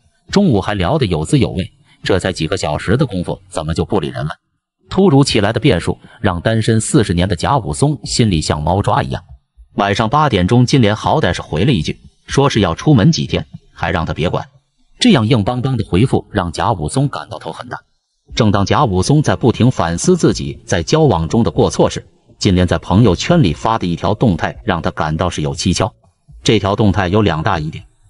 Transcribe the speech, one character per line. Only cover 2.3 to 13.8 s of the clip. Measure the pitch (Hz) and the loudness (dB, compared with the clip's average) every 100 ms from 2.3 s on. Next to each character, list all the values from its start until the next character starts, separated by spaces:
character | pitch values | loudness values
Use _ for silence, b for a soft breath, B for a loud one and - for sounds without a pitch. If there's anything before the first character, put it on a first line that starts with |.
几 | 85 78 | -4 -4
个 | 95 | -4
小 | 80 73 | -4 -4
时 | - 127 | -2 0
的 | 143 | 0
功 | 92 | -4
夫， | 85 - _ | -6 -8 _
怎 | 82 78 | -8 -4
么 | |
就 | 82 78 | -4 -2
不 | 101 | -2
理 | 71 | -2
人 | 67 76 | -6 -8
了？ | - _ _ _ _ _ | -10 _ _ _ _ _
突 | - 196 | 2 4
如 | 139 | 4
其 | 135 110 | 4 2
来 | 101 | 0
的 | 113 | 2
变 | 139 87 | 0 0
数 | - - B B | -2 -6 B B
让 | 101 85 | -4 -2
单 | 110 113 | 0 0
身 | 113 110 | 2 0
四 | - 147 98 | 2 0 2
十 | |
年 | 87 95 | 0 0
的 | 90 | -2
贾 | 87 135 | 0 -2
武 | 98 | -2
松 | 76 143 143 | -2 -2 -2
心 | - - 110 | -6 -2 0
里 | 80 | 0
像 | - 78 | -2 -2
猫 | 78 95 | 0 0
抓 | 101 107 | 0 -2
一 | 64 | -2
样。 | - - - _ _ - - | -8 -12 -20 _ _ -10 -2
晚 | 101 101 | 0 0
上 | 110 | 0
八 | 147 151 | 2 2
点 | 101 90 | 2 2
钟， | 120 123 | 4 4
金 | 139 | 4
莲 | 101 | 2
好 | 107 - 139 | 2 0 0
歹 | 98 | 0
是 | - | -2
回 | - 76 | -4 -2
了 | 127 | 0
一 | 98 | 0
句， | 78 - - _ - | -2 -8 -16 _ -4
说 | - 139 | 0 2
是 | 113 | 2
要 | 90 82 | 0 0
出 | 156 | 2
门 | 131 139 | 4 4
几 | 156 69 | 2 -2
天， | 85 - - _ | -6 -6 -16 _
还 | - | -8